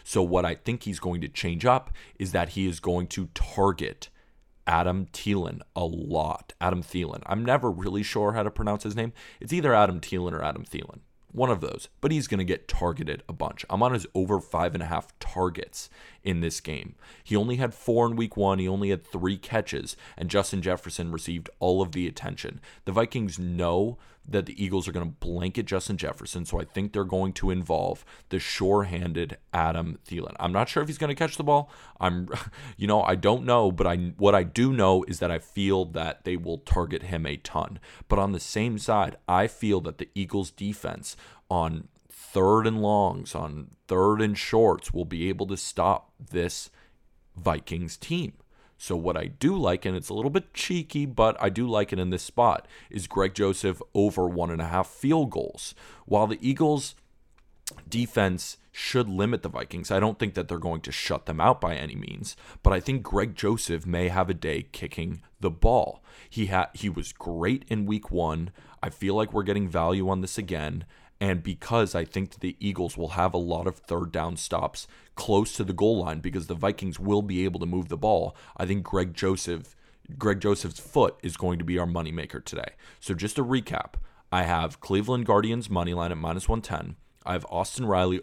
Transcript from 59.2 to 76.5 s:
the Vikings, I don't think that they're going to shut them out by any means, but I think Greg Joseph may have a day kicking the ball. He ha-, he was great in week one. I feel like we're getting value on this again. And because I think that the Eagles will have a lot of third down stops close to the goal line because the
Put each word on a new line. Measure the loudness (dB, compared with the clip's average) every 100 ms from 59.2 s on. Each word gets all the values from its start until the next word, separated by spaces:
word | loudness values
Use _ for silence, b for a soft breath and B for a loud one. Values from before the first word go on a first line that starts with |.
| 2 0
the | -4
Vikings, | -8 -8 -8 0
I | 2
don't | 4 2
think | -2
that | -2 -4
they're | -4
going | -4 -6
to | -6
shut | -6 -4 -4 -4
them | 2
out | 2 4
by | 0 -2
any | -6 -8
means, | -10 -10 -12 -14 B B
but | 4
I | 4
think | 2 -2
Greg | 0 0 0 0
Joseph | 0 0 0 -4 -2
may | 0 2
have | 2 0
a |
day | 0 -2 -4 -6
kicking | -10 -10 -8 -8 -8 b _
the | -4
ball. | 4 4 4 2 -4 B B B
He | -6 0
ha-, | 0 0
he | -4 -6
was | -6 -8
great | -10 -8 -2 0 0 -2
in | -4 -2
week | -2 -2
one. | -2 0 -2 -6 B B B
I | -10
feel | -4 0
like | 0 0
we're | 0
getting | 0 0 0
value | 0 2 2 2
on | 0
this | -2 -6
again. | -6 -4 -4 -6 -10 b b _
And | -2 0
because | -2 -8 0 2 2
I | 0
think | -4 -4 -6
that | -6
the | -8 -4
Eagles | -4 -2 -4 -4
will | -4
have | 0 2 2
a |
lot | 0 -2 -2
of | -6
third | -4 -4 -2
down | -4 -4 -6
stops | -4 -2 -2 -6 -14 B B
close | -8 2 4 4
to | 0
the | -4
goal | 2 4 4
line | 0 -4
because | -4 -4
the | -4